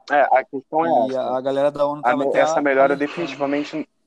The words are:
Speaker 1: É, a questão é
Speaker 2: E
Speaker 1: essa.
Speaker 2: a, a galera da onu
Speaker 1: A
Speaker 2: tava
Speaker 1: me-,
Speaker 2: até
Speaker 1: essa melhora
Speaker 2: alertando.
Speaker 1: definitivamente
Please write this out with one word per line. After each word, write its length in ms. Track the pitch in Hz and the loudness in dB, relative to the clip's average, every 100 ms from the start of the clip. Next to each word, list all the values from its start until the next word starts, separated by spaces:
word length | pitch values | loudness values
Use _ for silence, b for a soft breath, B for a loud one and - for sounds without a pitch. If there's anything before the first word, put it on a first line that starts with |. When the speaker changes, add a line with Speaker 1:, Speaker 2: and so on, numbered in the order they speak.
| - | 0
Speaker 1:
É, 120 | 143 | 2
a 220 | 127 131 | 4 2
questão 400 | - 135 - 156 | 0 -10 -4 -2
é 220 | 165 139 113 | 2 2 0
Speaker 2:
E 40 | |
Speaker 1:
essa. 100 | 131 | -2
Speaker 2:
a, 180 | 120 131 | -4 -4
a 20 | |
galera 300 | 131 139 147 | -2 0 0
da 160 | 147 143 | 0 -2
onu 140 | 147 | 0
Speaker 1:
A 100 | 120 | 0
Speaker 2:
tava 60 | 139 | 0
Speaker 1:
me-, 120 | 139 | 0
Speaker 2:
até 120 | 123 | 2
Speaker 1:
essa 200 | 151 160 | 2 2
melhora 340 | 143 135 139 | 2 4 4
Speaker 2:
alertando. 120 | 139 147 | 2 -4
Speaker 1:
definitivamente 840 | 170 160 135 139 143 147 156 - _ | -6 -8 -6 -4 -4 -4 -8 -10 _